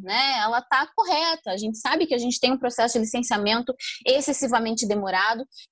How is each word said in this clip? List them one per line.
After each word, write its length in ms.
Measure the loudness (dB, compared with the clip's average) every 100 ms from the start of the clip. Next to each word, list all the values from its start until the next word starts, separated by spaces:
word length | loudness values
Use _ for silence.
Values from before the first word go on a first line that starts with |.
né? 380 | -4 0 0 0
Ela 220 | 0 0
tá 260 | 2 0 0
correta. 560 | -2 2 2 2 -2 -4
A 60 | -4
gente 220 | -4 -4
sabe 280 | -2 0 2
que 80 |
a 40 | 0
gente 200 | 0 0
tem 140 | 2
um 60 | 2
processo 360 | -2 0 0
de 60 | 2
licenciamento 760 | -2 -2 -2 0 2 0 -2 -8 -8 -6 0
excessivamente 800 | 2 2 0 2 0 0 -2 0
demorado, 580 | 0 0 0 2 0 -6 -16 -14